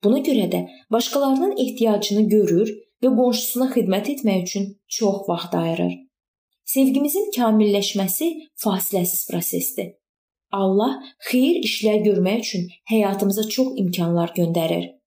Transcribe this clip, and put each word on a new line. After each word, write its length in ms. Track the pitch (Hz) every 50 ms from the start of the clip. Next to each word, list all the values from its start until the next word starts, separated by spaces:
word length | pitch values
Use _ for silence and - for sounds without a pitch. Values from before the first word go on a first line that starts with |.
| -
Buna 180 | 202 240 302
görə 240 | - - 269 226 190
də 140 | 170 - 175 180 - - - _
başqalarının 720 | _ 220 233 240 - - 277 277 269 269 269 339 403 -
ehtiyacını 680 | - 254 - - - 226 220 208 202 - - 202 208 214 190
görür 400 | 208 214 196 170 165 170 220 220 - - - _ _ _
və 100 | - 262
qonşusuna 600 | 226 220 254 247 233 220 - - - 240 262 262
xidmət 420 | - 247 202 180 190 202 220 - 285
etmək 300 | 277 - 220 190 185 180
üçün 300 | 180 - 202 196 196 - _ _
çox 400 | _ - - 226 202 196 196 -
vaxt 320 | - 175 170 - 175 -
ayırır. 360 | 170 165 165 165 175 175 - - - - _ _ _ _ _ _ _ _ _ _ _ _
Sevgimizin 640 | - - 269 269 269 269 277 285 294 - 381 403 403
kamilləşməsi 1000 | - 247 240 220 220 214 214 208 202 202 196 - - 202 196 180 - - 311 339 320 311 - _ _
fasiləsiz 720 | - - 214 190 185 - - - 185 175 175 - - -
prosesdir. 680 | - - 170 170 - - 170 165 - - - 196 175 - _ _ _ _ _ _ _ _ _ _ _ -
Allah 480 | 196 196 190 190 202 214 262 269 - - - -
xeyir 420 | _ - - - 254 262 302 339 -
işlər 440 | - - - - 208 214 214 214 180
görmək 360 | 208 196 180 180 185 208 240
üçün 300 | 226 - - 185 175 180 - _ _
həyatımıza 600 | - 220 220 208 196 196 196 202 196 196 214 220
çox 300 | 220 - - 262 262 -
imkanlar 560 | - 196 175 175 180 170 170 170 170 170 170
göndərir. 540 | - - 175 165 170 170 165 160 170 170 170 - - _ _